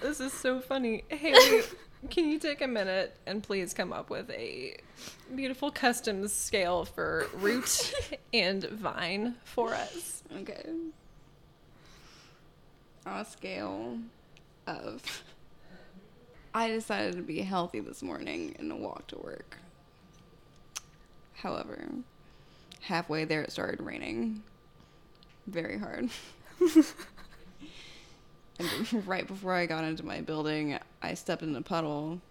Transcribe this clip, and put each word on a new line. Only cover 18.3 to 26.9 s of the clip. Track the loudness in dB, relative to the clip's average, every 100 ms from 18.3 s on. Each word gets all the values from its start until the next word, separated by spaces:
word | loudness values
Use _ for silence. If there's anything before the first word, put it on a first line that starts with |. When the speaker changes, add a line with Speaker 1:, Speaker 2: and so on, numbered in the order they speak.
| -4 -4 -6
Speaker 2:
and | -6 -6
walk | -6 -8 -10
to | -10
work. | -10 -12 -14 -18 -20 -20 -20 -20 -20 -20 -20 -20 -20 -20 -14 -14 -14 -20 -20 -20 -20
However, | -10 -6 -4 -6 -8 -6 -8 -8 -16 -20 -20 -20 -20 -20 -14
halfway | -2 -2 0 0 2
there | 0
it | 0
started | -2 -2 -2
raining | -6 -6 -4 -2 -2 -2 -10 -20 -20 -20 -20 -20 -20 -20 -20 -16 -6
very | -4 -4 -4
hard. | -6 -4 -4 -4 -12 -18 -20 6
<laughs> | 10 10 10